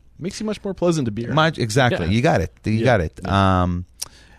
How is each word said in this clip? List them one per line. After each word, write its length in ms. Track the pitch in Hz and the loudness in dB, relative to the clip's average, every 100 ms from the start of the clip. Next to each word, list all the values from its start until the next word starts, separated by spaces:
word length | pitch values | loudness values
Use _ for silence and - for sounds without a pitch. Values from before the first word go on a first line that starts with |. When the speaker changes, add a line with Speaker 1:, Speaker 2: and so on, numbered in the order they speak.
| _ - | _ -12
Speaker 1:
Makes 220 | 165 - | -12 -8
you 60 | 214 | -8
much 160 | 208 | -6
more 100 | 202 | -8
pleasant 320 | 185 175 160 120 | -2 0 0 -2
to 60 | |
be 140 | 104 117 | -4 -2
around. 80 | |
Speaker 2:
Much, 240 | 147 160 - | 0 0 0
exactly. 480 | 117 113 123 180 85 | 0 2 2 2 0
Speaker 1:
Yeah. 60 | |
Speaker 2:
You 100 | 110 | 2
got 180 | 147 139 | 2 2
it. 120 | 87 - | -2 -6
You 80 | 107 | -2
Speaker 1:
Yeah. 120 | 110 | 0
Speaker 2:
got 160 | 120 113 | 2 2
it. 200 | 80 - | 0 -6
Speaker 1:
Yeah. 400 | - 98 95 92 | -2 2 4 2
Speaker 2:
Um, 220 | 90 87 90 - - - - | 0 -2 -8 -14 -16 -16 -20